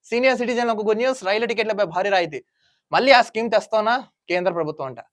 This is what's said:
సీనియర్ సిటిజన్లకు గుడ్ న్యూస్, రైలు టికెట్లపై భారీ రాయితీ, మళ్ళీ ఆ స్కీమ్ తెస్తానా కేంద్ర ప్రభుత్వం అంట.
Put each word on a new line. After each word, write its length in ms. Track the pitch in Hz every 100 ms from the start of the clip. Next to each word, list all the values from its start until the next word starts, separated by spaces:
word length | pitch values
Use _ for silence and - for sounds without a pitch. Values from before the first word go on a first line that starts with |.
| -
సీనియర్ 260 | 233 262 247
సిటిజన్లకు 440 | 240 240 240 214 214
గుడ్ 120 | 220
న్యూస్, 180 | 254 262 185
రైలు 180 | 214 233
టికెట్లపై 340 | 226 220 208 190 175
భారీ 160 | 196 190
రాయితీ, 240 | 170 139 _ _ _ _ _ 160
మళ్ళీ 160 | 254 254
ఆ 40 | 226
స్కీమ్ 200 | 220 226 214
తెస్తానా 400 | 208 220 214 254 - _ _
కేంద్ర 200 | 180 180 170
ప్రభుత్వం 280 | 156 151 135
అంట. 100 | 123 -